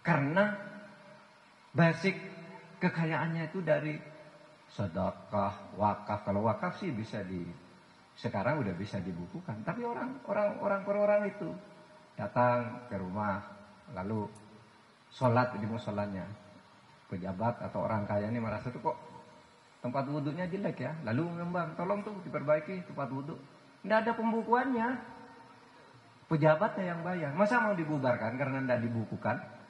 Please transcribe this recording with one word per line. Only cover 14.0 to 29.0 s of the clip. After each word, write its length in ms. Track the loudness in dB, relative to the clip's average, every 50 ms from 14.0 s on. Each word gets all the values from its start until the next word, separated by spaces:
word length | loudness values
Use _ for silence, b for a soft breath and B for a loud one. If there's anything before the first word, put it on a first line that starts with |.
| -4 -2 -2 -2 -4 -6 -10 -16 -20 -20 -20 -20 -20 -20 -20 -20 -20 -20 -20 -20 -20 -20 -4
sholat 400 | 2 4 6 6 6 4 2 0 -4
di 80 | -2 -2
musolanya. 560 | -4 -4 -4 -2 -2 -2 -2 -2 -4 -6 -6 -8 -10 -14 -16 -20 -20 -20 -20 -20 -20 -20 -20 -20 -20 -20 -10
Pejabat 540 | -8 -6 -4 -4 -4 -2 0 0 0 0 -2
atau 240 | -6 -4 -2 -2 0
orang 240 | 0 0 0 0
kaya 240 | 0 0 0 2 0
ini 80 | -2 -2
merasa 320 | -2 -2 -4 -4 -4 -6
tuh, 80 | -8 -2
"Kok 180 | -2 -2 -2 -2 -10 -16 -16 -18 -18 -20 -20 -20 -20 -20 -20 -20 -20 -20 -20 -8 -6
tempat 240 | -2 -2 -2 -2
wudhunya 400 | 0 -2 -2 -2 -2 -2 -2 -4
jelek 320 | -2 -2 -2 -2 -2 -2 -2
ya?" 160 | -6 -6 -6 -6 -4
Lalu 240 | -2 0 0 0
mengembang, 480 | 0 -2 -4 -4 -2 0 0 -2 -2 -4
"Tolong 320 | -4 0 0 0 0 -2
tuh 80 | -6 -8 -8 -8
diperbaiki 640 | -6 -6 -2 2 4 4 4 2 -4 -6 -8 -8
tempat 240 | -8 -6 -6 -4 -4
wudhu." 240 | -4 -6 -6 -6 -8 -10 -12 -20 -20 -20 -20 -20 -20 -10 0
Nggak 240 | 4 4 4 4
ada 40 | 4 0
pembukuannya. 720 | 2 2 2 2 2 4 4 4 4 4 2 2 2 2 0 0 -4 -6 -12 -16 -16 -16 -18 -18 -20 -20 -20 -20 -20 -20 -20 -20 -20 -20 -20 -20 -20 -20 -20 -20 -20 -2 0
Pejabatnya 640 | 2 6 8 8 8 8 4 2 2 0 -2 -2 -2
yang 80 | -4 -2
bayar. 320 | -4 -2 -2 -2 -2 2
Masa 240 | 4 4 6 6 4
mau 160 | 4 4 2
dibubarkan 640 | 2 0 0 0 2 4 2 2 2 0 -2 0 0
karena 240 | -2 0 0 -2 2
nggak 160 | 2 2 2
dibukukan? 640 | 2 0 0 -2